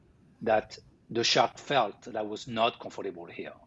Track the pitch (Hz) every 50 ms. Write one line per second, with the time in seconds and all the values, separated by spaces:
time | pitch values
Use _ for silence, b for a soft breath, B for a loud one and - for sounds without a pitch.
0 | _ _ _ _ _ _ _ _ - 113 110 110 - - - - - - _ _
1 | _ _ 120 113 117 - - 147 120 110 - - - - 147 139 120 101 98 -
2 | - - 113 110 110 104 107 104 - - 120 113 110 120 120 - - 110 - -
3 | 101 98 87 85 85 82 - - 90 76 76 - -